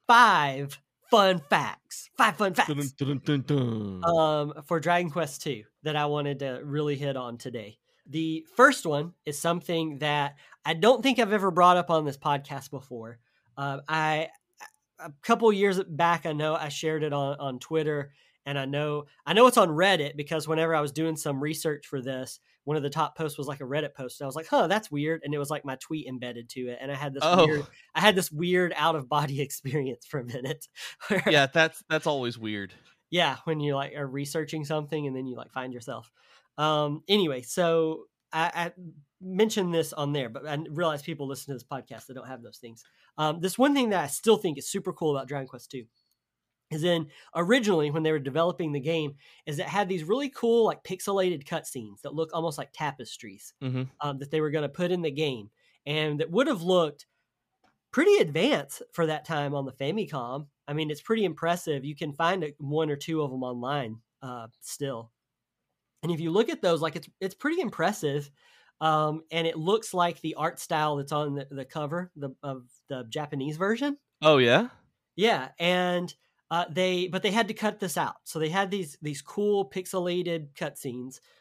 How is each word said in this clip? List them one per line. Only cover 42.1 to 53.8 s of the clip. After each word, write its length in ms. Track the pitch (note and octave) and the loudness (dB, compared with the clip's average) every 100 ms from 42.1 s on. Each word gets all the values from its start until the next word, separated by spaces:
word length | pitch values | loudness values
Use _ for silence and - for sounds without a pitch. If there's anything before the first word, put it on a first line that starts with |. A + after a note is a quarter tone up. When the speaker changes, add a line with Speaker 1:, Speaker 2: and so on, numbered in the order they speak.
Speaker 1:
don't 140 | B2+ A#2+ | -16 -14
have 160 | B2+ | -14
those 140 | A2+ - | -16 -18
things. 260 | A#2+ A2+ _ _ _ - | -18 -20 _ _ _ -2
Um, 240 | D#3 E3 | -2 0
this 160 | F#3 G3+ | -2 2
one 160 | C#4 | 4
thing 160 | C#4+ A#3 | 4 2
that 140 | F#3+ | 0
I 40 | D3 | -2
still 300 | - A3+ A3 | 0 4 4
think 200 | F#3 C3+ | 2 -4
is 120 | - | -6
super 240 | - F#3 | -6 -6
cool 220 | - D#3+ C#3 | -2 0 0
about 120 | B2+ | -4
Dragon 200 | C#3+ C3 | -8 -8
Quest 220 | B2 - | -14 -16
two 140 | C3+ A2 _ _ _ _ _ _ _ - | -16 -16 _ _ _ _ _ _ _ -10
is 100 | D#3 | -2
in, 260 | F3 E3+ C#3+ - - E3 | 2 2 -2 -12 -8 -2
originally, 560 | F3 C4 G#3 E3+ D3 | 4 4 4 2 2
when 120 | D#3 | 0
they 80 | D#3 | 0
were 80 | D#3 | 0
developing 520 | C3+ C#3 E3+ F3 E3 | 0 0 0 0 -4
the 80 | C#3+ | -4
game, 360 | C#3 E3 D3 C#3+ - - - | -2 -2 -2 -8 -20 -16 -8
is 140 | D3 | -6
it 80 | - | -2
had 220 | G3 G3 | 0 0
these 140 | F#3 | -2
really 260 | D#3 B3 C#4+ | 0 -2 -2
cool, 360 | - A#3 A#3 G#3+ | 0 4 6 4
like, 180 | D3+ | 0
pixelated 600 | - F#3 - G3 F#3 D#3+ C#3 | -6 -6 -2 2 2 0 -4
cutscenes 560 | E3 - C3 G#2+ G2+ | -8 -6 -12 -12 -14
that 120 | C#3 D3 | -8 -4
look 160 | D#3+ | -4
almost 240 | E3 E3 D3 | -2 -2 -4
like 140 | C3 | -10
tapestries, 800 | - D3+ C#3 A#2 - A2 F#2+ - - | -6 -6 -6 -12 -16 -16 -18 -20 -8
Speaker 2:
Mm-hmm. 220 | C3 B2+ | -4 -4